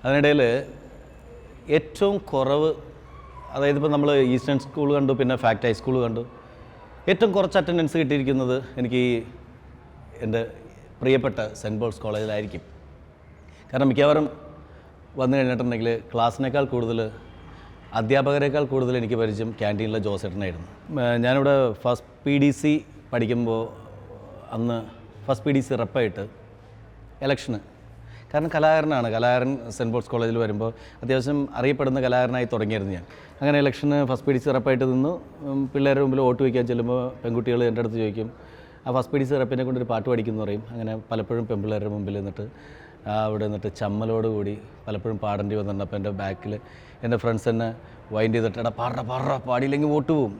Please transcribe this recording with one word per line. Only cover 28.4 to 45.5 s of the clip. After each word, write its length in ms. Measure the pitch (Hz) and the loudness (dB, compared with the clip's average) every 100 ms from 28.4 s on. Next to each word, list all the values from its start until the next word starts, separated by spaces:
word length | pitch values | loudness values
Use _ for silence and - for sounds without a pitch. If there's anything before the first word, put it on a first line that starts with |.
| 160 | 0
കലാകാരനാണ്, 520 | 160 156 156 151 139 117 | 2 4 4 4 2 0
കലാകാരൻ 360 | 110 123 123 127 139 117 107 | 2 4 4 2 -2 -6 -4
സെന്റ് 160 | 117 | -2
പോൾസ് 160 | 120 110 | -2 -2
കോളേജിൽ 240 | 120 113 117 | -2 0 0
വരുമ്പോൾ 340 | 110 104 113 113 - - | 0 -2 -4 -6 -18 -12
അത്യാവശ്യം 360 | 123 131 127 147 139 117 | 0 0 2 -2 -2 0
അറിയപ്പെടുന്ന 400 | 131 135 135 131 | 0 2 0 2
കലാകാരനായി 460 | 127 123 127 127 117 | 2 2 2 0 -2
തുടങ്ങിയായിരുന്നു 400 | 117 107 110 98 | 0 0 -2 -2
ഞാൻ. 120 | 90 87 - - - | -6 -10 -20 -20 -2
അങ്ങനെ 160 | 139 143 | 2 4
ഇലക്ഷന് 380 | 143 127 147 143 131 | 4 2 2 2 2
ഫസ്റ്റ് 180 | 123 - | 0 2
പി 60 | |
ഡി 40 | 131 | 2
സി 60 | 147 | 2
റെപ്പായിട്ട് 360 | 131 127 127 131 | 2 2 2 2
നിന്നു. 200 | 127 143 175 - - 143 | 2 0 -2 -10 -12 -6
ഉം, 120 | 135 135 | -4 -2
പിള്ളേരുടെ 300 | 143 139 139 | 2 4 4
മുമ്പിൽ 160 | 135 135 | 4 4
വോട്ട് 160 | 127 123 | 2 4
വയ്ക്കാൻ 220 | 135 123 120 | 2 2 0
ചെല്ലുമ്പോൾ 340 | 120 117 123 123 127 | 0 0 -2 -2 -6
പെൺകുട്ടികൾ 420 | 120 117 120 120 | -4 -2 0 2
എൻ്റെ 180 | 120 113 | 2 0
അടുത്ത് 140 | 113 113 | -2 -2
ചോദിക്കും, 280 | 110 107 110 - - - - - | -2 -2 -8 -10 -20 -20 -20 -12
"ആ 100 | - | -2
ഫസ്റ്റ് 180 | 127 123 | -2 0
പി 60 | 147 | 0
ഡി 60 | 131 | 0
സി 60 | 139 | 0
റെപ്പിനെ 220 | 120 127 | 0 0
കൊണ്ടൊരു 240 | 127 127 120 | -2 -2 -2
പാട്ട് 160 | 113 117 | -2 0
പഠിക്കുമെന്ന്" 340 | 117 110 110 | 0 0 -4
പറയും. 200 | 104 104 113 | -4 -6 -8
അങ്ങനെ 240 | 120 110 110 - | -8 -6 -8 -4
പലപ്പോഴും 340 | 113 104 117 113 | -4 -2 -4 -2
പെൺപിള്ളേരുടെ 440 | 107 104 107 104 | -4 -2 -2 -4
മുമ്പിൽ 180 | 104 98 | -4 -4
നിന്നിട്ട്, 320 | 101 98 95 107 - - - - - 107 | -4 -6 -8 -12 -14 -20 -20 -20 -14 -4
ആ, 60 | 107 | -2
അവിടെ 220 | 107 107 | 0 -2
നിന്നിട്ട് 240 | 107 104 104 | -2 -4 -6
ചമ്മലോട് 520 | - 104 104 110 113 110 | -4 -4 -2 0 0 0
കൂടി 280 | 107 101 104 - - | 0 -4 -6 -14 -16
പലപ്പോഴും 340 | - 104 110 104 | -8 -6 -4 -4
പാടേണ്ടി 320 | 107 101 101 | -4 -2 -2